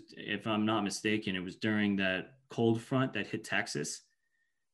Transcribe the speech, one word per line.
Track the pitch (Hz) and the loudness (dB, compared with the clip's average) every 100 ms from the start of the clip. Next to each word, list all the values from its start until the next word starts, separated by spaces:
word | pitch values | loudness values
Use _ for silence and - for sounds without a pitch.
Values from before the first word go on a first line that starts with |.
| - - | -4 -14
if | - 101 113 | -6 -4 0
I'm | 107 107 | 0 2
not | 110 | 2
mistaken, | 101 - 110 107 107 92 | 0 -2 0 0 0 -4
it | |
was | 90 - | -6 -4
during | 113 107 104 98 | 0 2 4 2
that | 95 92 - - _ | 2 0 -4 -14 _
cold | - 117 113 | 2 4 4
front | - 131 131 | 2 0 0
that | 110 98 | -2 -4
hit | - | -6
Texas, | - 98 - - - - - _ _ _ _ _ _ | -2 -2 -2 -4 -6 -8 -14 _ _ _ _ _ _